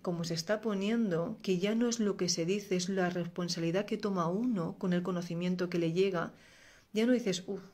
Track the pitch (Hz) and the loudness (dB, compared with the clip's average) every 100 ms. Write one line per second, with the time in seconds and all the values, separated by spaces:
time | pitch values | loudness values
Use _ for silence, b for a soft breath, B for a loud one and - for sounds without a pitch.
0 | 190 170 165 165 - 214 220 196 196 233 | -4 -2 -2 -4 -2 0 0 0 0 2
1 | 214 165 170 220 - 180 202 226 240 226 | 2 0 -2 -4 0 0 2 2 2 2
2 | 208 190 175 175 165 202 202 180 180 190 | 0 0 0 0 0 0 0 -2 0 0
3 | 175 180 170 - 175 175 165 170 208 214 | 0 0 -4 -4 -4 -2 0 0 -2 -2
4 | 208 190 170 190 254 196 170 - 185 175 | 0 0 0 0 0 0 -2 -2 0 0
5 | 180 180 170 170 180 180 175 175 165 170 | 0 -4 -4 -2 0 0 0 0 0 2
6 | 196 175 - B B B B B B 214 | 2 2 -4 B B B B B B 0
7 | 233 240 202 180 - 190 - | 4 4 2 -2 -4 -8 -8